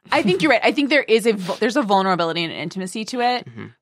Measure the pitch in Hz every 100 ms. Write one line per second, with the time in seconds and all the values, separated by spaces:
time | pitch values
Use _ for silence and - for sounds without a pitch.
0 | - 285 233 - 302 233 233 294 277 294
1 | - 220 220 208 175 - 240 247 214 196
2 | 190 175 165 165 165 85 160 190 180 -
3 | 180 254 240 247 - 117 107 -